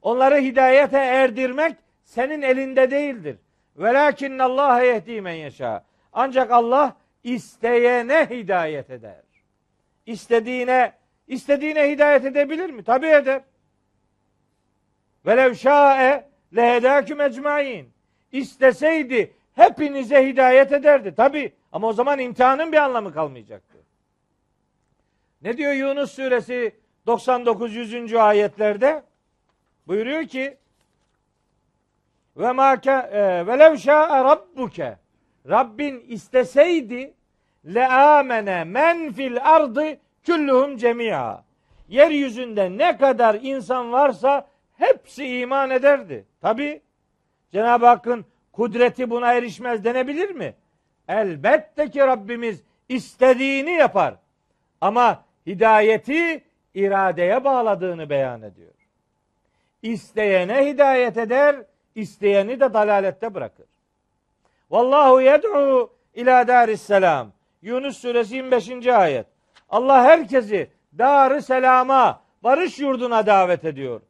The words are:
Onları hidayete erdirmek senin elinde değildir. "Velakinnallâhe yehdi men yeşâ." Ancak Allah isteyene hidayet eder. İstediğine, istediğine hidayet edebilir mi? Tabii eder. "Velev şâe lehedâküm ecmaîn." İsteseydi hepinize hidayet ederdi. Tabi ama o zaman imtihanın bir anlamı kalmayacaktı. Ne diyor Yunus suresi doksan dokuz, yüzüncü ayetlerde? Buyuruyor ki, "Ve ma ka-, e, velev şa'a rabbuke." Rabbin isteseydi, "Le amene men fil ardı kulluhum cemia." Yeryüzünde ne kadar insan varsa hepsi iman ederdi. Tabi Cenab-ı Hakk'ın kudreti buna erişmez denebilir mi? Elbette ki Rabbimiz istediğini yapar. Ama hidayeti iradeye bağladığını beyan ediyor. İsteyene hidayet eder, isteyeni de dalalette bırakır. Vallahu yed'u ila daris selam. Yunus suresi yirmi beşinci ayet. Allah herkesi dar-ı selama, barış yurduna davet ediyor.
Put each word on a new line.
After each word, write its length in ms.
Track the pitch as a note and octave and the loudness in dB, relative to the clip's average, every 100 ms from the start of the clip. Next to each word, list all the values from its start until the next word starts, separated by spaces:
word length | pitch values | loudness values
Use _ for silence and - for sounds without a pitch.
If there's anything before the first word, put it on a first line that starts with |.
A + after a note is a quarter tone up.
Onları 340 | F#3+ A#3+ C4 C#4+ | -4 2 4 4
hidayete 600 | C4+ B3 C4 C4 C#4+ C4+ | 2 2 4 4 4 0
erdirmek 760 | C4 C4 C4 A3+ C4 B3+ D#4+ - _ _ | 0 2 0 0 -4 -2 -4 -4 _ _
senin 380 | _ - C4 D4+ | _ -6 -6 -4
elinde 500 | C4+ B3+ C4+ C4 C4 | -2 -2 -2 0 0
değildir. 460 | C#4 D4 B3 D3+ A#2+ _ _ _ - | 0 -4 -8 -12 -14 _ _ _ -6
"Velakinnallâhe 1080 | G3 C4 D4 C#4+ C#4 C4 C4 B3+ C#4+ B3 B3+ | 0 2 2 0 -8 -2 -2 0 2 2 2
yehdi 360 | A3+ E3 A3+ | 0 -6 -12
men 120 | F#3+ | -10
yeşâ." 500 | E3 D3 - B2+ G#2 _ _ _ | -12 -14 -10 -8 -8 _ _ _
Ancak 380 | - C4+ C4 A#3+ | -6 -2 -2 2
Allah 440 | A#3+ A#3 C4 C#4 - _ _ | 2 2 0 0 -4 _ _
isteyene 1040 | A#3+ A#3+ - _ A3+ A#3+ A#3+ B3 A#3 D4+ C#4+ | -10 -10 -10 _ -2 2 2 0 0 0 0
hidayet 600 | B3 F#3+ F#3 D#3+ D3+ B2 | -6 -4 -4 -4 -8 -12
eder. 340 | B2+ G#2+ E2+ _ _ _ _ _ _ _ _ - | -18 -20 -20 _ _ _ _ _ _ _ _ -16
İstediğine, 880 | A3 - A#3 A3 B3+ B3 B3+ A3+ _ _ _ _ | -16 -2 -2 0 -6 0 0 0 _ _ _ _
istediğine 640 | B3 - C#4+ D4+ D4+ C#4+ | -12 -2 -2 0 0 0
hidayet 340 | C#4+ D4 C#4+ C4+ | 2 2 2 0
edebilir 440 | C4 C#4+ D#4 F4+ | -2 -2 -4 -8
mi? 140 | B3+ | -10
Tabii 240 | F#3 B3+ D#4+ | -2 -2 4
eder. 340 | D4+ C4 C4+ C4 _ _ _ _ _ _ _ _ _ _ _ _ _ _ _ _ _ D#3+ | 2 2 -6 -8 _ _ _ _ _ _ _ _ _ _ _ _ _ _ _ _ _ -2
"Velev 280 | A3+ C4 | 2 2
şâe 760 | A3+ C4 D4 C#4+ C4+ C4 C#4+ - _ _ F#3 | 0 2 4 4 4 2 0 -6 _ _ 0
lehedâküm 680 | A#3+ A#3+ B3 C#4+ A3 D4 | 2 2 2 2 0 -4
ecmaîn." 680 | C#4+ A#3+ D4 D4 C#4 A3 B2+ _ _ _ _ | -4 -2 -6 -4 -4 -8 -16 _ _ _ _
İsteseydi 1000 | C4+ B3+ _ C4 A#3+ D4+ D#4+ C4 B3 F3+ _ _ - | -10 -10 _ 2 4 0 0 -2 -4 -4 _ _ 2
hepinize 680 | E4+ - D4 C#4 A#3+ C#4 C4+ | 2 2 -6 -6 0 2 2
hidayet 440 | C4 B3+ B3+ C#4 | 2 4 4 4
ederdi. 440 | C#4 C#4+ C#4+ G3+ D#3 | 2 2 2 0 0
Tabi 380 | B3+ D4 C4 _ _ | 0 0 -8 _ _
ama 160 | D#3+ G#3+ | -8 -6
o 60 | |
zaman 260 | G#3+ B3+ C#4+ | -4 -2 -2
imtihanın 520 | B3 A#3 B3+ C4+ E4 | -6 0 0 2 0
bir 60 | D4+ | 0
anlamı 360 | C#4+ B3 G3+ | 0 -2 -8
kalmayacaktı. 640 | D3+ D3+ C3 G#2+ G#2 _ _ D2+ _ _ _ _ _ _ _ _ _ _ _ _ _ _ _ | -8 -8 -8 -20 -20 _ _ _ _ _ _ _ _ _ _ _ _ _ _ _ _ _ _
Ne 160 | D#3+ A#3+ | -10 -6
diyor 160 | C#4+ | -4
Yunus 380 | C#4 C#4 C#4 C#4 | -2 -4 -4 -6
suresi 640 | - C4 B3 - B3 A#3 _ _ _ - | -6 -4 -2 -4 -6 -6 _ _ _ -4
doksan 380 | A#3 - B3+ A#3+ | -4 0 -2 0
dokuz, 300 | G#3+ A#3 G#3+ | -4 -6 -8
yüzüncü 420 | A#3 A#3+ A#3 A3+ | -12 -12 -4 2
ayetlerde? 840 | G#3+ G#3 G#3 - G#3+ G#3 C4 D#4 _ _ _ _ _ _ _ _ - | 4 4 0 -2 -4 0 -2 -2 _ _ _ _ _ _ _ _ -8
Buyuruyor 360 | F#3+ A3+ D4+ | -6 -4 -6
ki, 340 | C#4+ C4 C4+ C4+ _ _ _ _ _ _ _ _ _ _ _ _ _ _ _ _ _ - | -8 -8 -10 -12 _ _ _ _ _ _ _ _ _ _ _ _ _ _ _ _ _ -6
"Ve 140 | G#3+ | -4
ma 220 | B3+ C4+ | 2 2
ka-, 360 | C4 C4+ C4+ A#3+ | 2 0 -2 -2
e, 380 | G#3 G3+ F3+ F3 | -2 0 0 -2
velev 300 | B3 D#4 D4 | 4 4 4
şa'a 460 | A#3 D4+ D#4 C#4+ | 0 2 2 2
rabbuke." 760 | C4 D#4 - C4+ A#3+ D#3 C3+ G2+ _ _ _ _ B2+ | 2 0 -2 -12 -12 -10 -12 -12 _ _ _ _ -4
Rabbin 560 | G3+ B3 G#3+ D4 B3+ A#3+ | -2 -2 -6 -10 -10 -16
isteseydi, 1040 | A3+ - B3+ B3 C#4 E4 E4+ A#3 A#3+ C4+ _ _ _ _ _ D3 | -18 -4 -2 0 2 2 2 -4 -14 -14 _ _ _ _ _ -8
"Le 220 | G3+ B3+ | -2 0
amene 760 | B3+ C#4+ D4+ C4+ A#3 G3+ F#3 | 4 6 6 2 -4 -4 -6
men 480 | E3 G#3+ D#4+ E4+ D#4+ | -6 0 0 0 -6
fil 260 | G3+ C4+ A#3+ | -8 -8 -4
ardı 540 | C#4 D#4+ D4 A3 D#4 D4 _ _ - | 2 4 2 -2 -6 -6 _ _ -4
kulluhum 520 | E4+ C#4+ B3+ C#4 C4+ | -2 2 2 0 -2
cemia." 600 | A#3 A#3 A#3 D#3+ A#2+ G2 _ _ _ _ _ | -2 -2 -4 -4 -6 -10 _ _ _ _ _
Yeryüzünde 880 | G#3+ D#4 D4 C#4 A3+ B3 G#3+ F#3 F#3+ | 4 4 4 -4 -8 -10 -4 -4 0
ne 200 | E4+ A#3 | -2 2
kadar 400 | C4+ A#3 A#3 G#3+ | 0 2 0 0
insan 500 | B3+ C4+ G3 B3+ A#3+ | -4 -10 -6 -6 -4
varsa 560 | B3 C#4+ G#3 B3+ C#4 - _ _ _ | 0 0 0 -2 -2 -4 _ _ _
hepsi 640 | F4 - _ - C4+ B3 | 0 0 _ -14 -8 -6
iman 300 | B3 C4+ C4+ | -4 -2 -2
ederdi. 560 | C4 C#4 C#4+ G#3 B2+ G2 _ | 0 2 0 -2 -16 -16 _
Tabi 400 | F3 A3+ D4 D4+ _ _ _ _ _ _ _ | -4 -4 -6 -10 _ _ _ _ _ _ _
Cenab-ı 340 | F#3+ A3+ A#3+ A#3+ | -4 0 4 4
Hakk'ın 400 | A#3+ A#3 A#3+ - _ _ | 4 0 -8 -8 _ _
kudreti 580 | - A#3 F#3+ B3 A#3+ B3 | -6 -6 0 0 0 -6
buna 240 | A#3+ A#3+ | -4 0
erişmez 500 | B3 A#3+ E3 B3 A#3 | 0 -2 -10 -8 -6
denebilir 460 | G#3 B3 B3+ D4 G4 | -4 -4 -6 -6 -8
mi? 240 | E4+ D#3 - _ _ _ _ - | -8 -12 -14 _ _ _ _ -8
Elbette 840 | F#3+ G#3 D#3 E3+ D4+ - - D4 | -4 -4 -4 0 0 -2 -8 -6
ki 100 | C#4+ | 0
Rabbimiz 640 | C4+ B3+ G3+ A#3+ A#3 F#3+ _ _ _ | 0 0 -4 -10 -8 -10 _ _ _
istediğini 840 | B3+ - _ B3+ B3+ C4+ C#4 C#4+ | -10 -10 _ 2 2 0 -4 -4
yapar. 440 | F4 C#4 G3+ D3+ G2 _ _ _ _ _ _ | 0 2 2 -2 -4 _ _ _ _ _ _
Ama 420 | F#3+ A3+ A#3+ E3+ _ _ - | -2 2 0 0 _ _ -14
hidayeti 960 | F#3 A3 A3 G#3+ A3 A3 D4+ E4+ D#4 _ _ _ | -2 2 4 4 0 -2 -4 -2 -6 _ _ _
iradeye 720 | F#3+ G3 G3 F#3+ E3+ F3 A#3 | -6 -2 0 -2 0 0 0
bağladığını 640 | C4+ B3+ A3+ G3 F#3 E3+ D3+ | 0 -2 -2 -2 -4 -8 -6
beyan 320 | C#3+ C3 A#2+ | -4 -4 -6
ediyor. 320 | A2 F#2+ F2 _ _ _ _ _ _ _ _ _ _ _ | -18 _ -20 _ _ _ _ _ _ _ _ _ _ _
İsteyene 840 | A3 A3+ - - G#3 F#3+ F3+ B3 C#4 | -10 -10 -10 -4 0 0 0 0 0
hidayet 520 | C#4+ C#4 C4 B3 G#3+ | 2 2 4 0 -4
eder, 380 | A3+ B3 D4 C#4+ A3 _ _ - | -2 2 2 0 -8 _ _ -14
isteyeni 640 | G#3+ - G3+ G3+ G3 B3+ | -14 -4 0 0 0 0
de 140 | C4 | 0
dalalette 600 | A3 G#3+ G3+ G3 - A3+ | 2 0 0 -2 -6 -10
bırakır. 320 | F#3 A#2 _ _ _ _ _ _ _ _ _ _ _ _ | -10 -12 _ _ _ _ _ _ _ _ _ _ _ _
Vallahu 500 | F3+ B3 C#4 C#4+ C4 | -2 2 4 6 6
yed'u 720 | C4 D4+ A4 G4 C#4 C4 A#3 _ _ - | 6 4 2 0 2 0 -2 _ _ -4
ila 320 | B3 B3+ A#3+ | 2 4 4
daris 340 | B3 A#3 G#3+ | 2 2 -2
selam. 500 | - G3+ F#3 D3 A2 _ _ _ | 0 2 2 0 -4 _ _ _
Yunus 360 | F#3 B3 C#4 A#3 | -10 -8 -8 -10
suresi 380 | B3 A#3+ A3 B3+ | -4 -4 -4 -6
yirmi 160 | C4 | -2
beşinci 420 | B3 G3 B3+ A#3+ | -2 -2 -6 0
ayet. 320 | A#3+ F3 C3 G#2+ _ _ _ _ | 2 2 0 -8 _ _ _ _
Allah 340 | G#3 B3+ C4+ | -2 4 6
herkesi 640 | B3 E4 A#3+ C4 G#3 G#3 C#3 _ _ D3+ | 8 6 4 -4 -2 -6 -6 _ _ -2
dar-ı 440 | B3 C#4+ C4+ C#4+ | 2 4 4 0
selama, 800 | - C4 B3+ B3+ B3+ C4+ A3+ - _ _ | -2 0 2 2 2 2 2 0 _ _
barış 360 | A3+ C#4 F4 - | 0 0 0 -6
yurduna 460 | C#4 B3+ B3 A#3 G#3+ | -6 -4 -2 -2 2
davet 400 | G3+ F3+ F3 D#3+ | 2 2 -2 -4
ediyor. 360 | C#3 C3+ A2+ _ | -10 -10 -12 _